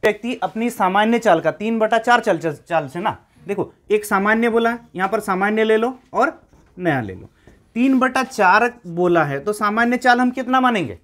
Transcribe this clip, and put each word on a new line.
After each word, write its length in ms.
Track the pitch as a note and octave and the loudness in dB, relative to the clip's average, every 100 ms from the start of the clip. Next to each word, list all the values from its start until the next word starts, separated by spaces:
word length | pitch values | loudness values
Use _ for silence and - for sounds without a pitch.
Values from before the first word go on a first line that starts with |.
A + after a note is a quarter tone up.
व्यक्ति 320 | A3 G#3 A#3+ B3+ | 0 -2 -6 -6
अपनी 340 | F#3 A3 A#3 | -6 -4 -6
सामान्य 480 | A#3 F#3+ G3 G#3+ A#3 | -2 0 2 2 2
चाल 220 | A3+ E3 | 2 2
का 100 | D#3 | 2
तीन 260 | D3 G#3+ A3+ | -4 -6 -2
बटा 200 | G#3+ A3+ | 0 0
चार 220 | A3+ A#3+ | 2 2
चाल, 180 | A3 E3+ | 2 -2
चाल, 180 | D#3+ D3 | -4 -8
चाल 300 | - E3 C#3+ | -4 -4 -4
से 120 | E3 | -6
ना, 160 | G3+ G#2+ _ _ D#3+ | -6 -6 _ _ -8
देखो, 260 | G3 E3+ _ _ | -6 -6 _ _
एक 140 | G#3 | -2
सामान्य 440 | G#3 G3 G3+ A3 A#3 | 0 0 2 2 2
बोला 220 | A3+ A3+ | 2 0
है, 100 | A#3 - | -2 -10
यहाँ 140 | F3+ F#3+ | -6 -2
पर 120 | A3 | -2
सामान्य 440 | G#3 F#3 G3 G#3+ | -2 -2 0 0
ले 120 | G#3+ A3 | 2 2
लो 220 | A#3 B3+ _ | 0 -6 _
और 280 | F#3 C#4 - _ _ _ - | -2 -2 -2 _ _ _ -6
नया 240 | F3+ C3+ | -2 -2
ले 140 | G#2 | -4
लो। 140 | F#2 G2+ _ - _ _ A3+ | -10 -16 _ -20 _ _ -2
तीन 220 | C4 C4 | 2 2
बटा 240 | C4 C4 | 2 0
चार 500 | C4 - F#3+ G3+ A#3+ A#3 F3+ | -4 2 4 4 2 -4 -10
बोला 360 | E3+ F3+ E3+ | -2 2 2
है, 140 | D3 C#3 | 0 -2
तो 120 | E3 | -4
सामान्य 440 | G#3 G#3 G#3+ A#3 A#3+ | -4 -2 0 0 2
चाल 240 | B3+ A#3+ | 2 2
हम 100 | B3 | 2
कितना 300 | B3 B3+ C4 | -2 -2 0
मानेंगे? 380 | B3+ A3+ C3+ G#2 | 2 0 -4 -10